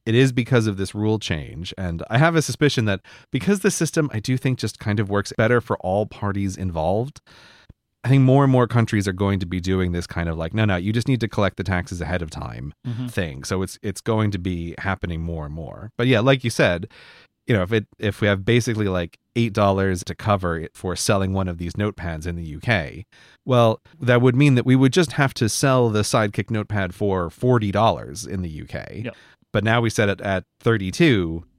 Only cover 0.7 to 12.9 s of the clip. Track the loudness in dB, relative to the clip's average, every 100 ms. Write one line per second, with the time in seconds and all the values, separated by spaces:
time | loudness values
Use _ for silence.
0.7 | -2 -4 -2 0 0 -2 -6 -6 -12 -12
1.7 | -8 -6 -6 -2 2 4 2 0 0 0
2.7 | 2 0 -2 -6 -20 _ -4 0 2 0
3.7 | 0 0 0 -2 -2 -2 -2 -2 -2 -4
4.7 | -6 -2 -2 0 -2 -2 0 2 2 0
5.7 | -4 -2 -2 -2 -4 -4 -2 -4 -4 -4
6.7 | -2 0 0 -4 -10 _ -20 -20 -20 -20
7.7 | _ _ _ 4 6 6 6 6 4 4
8.7 | 2 2 0 0 0 0 0 -2 -4 0
9.7 | 0 0 -2 -4 -4 -4 -4 -4 0 0
10.7 | 0 0 -2 0 0 -2 0 0 0 -2
11.7 | -2 -2 -6 -4 -4 -6 -8 -10 -10 -12
12.7 | -10 -10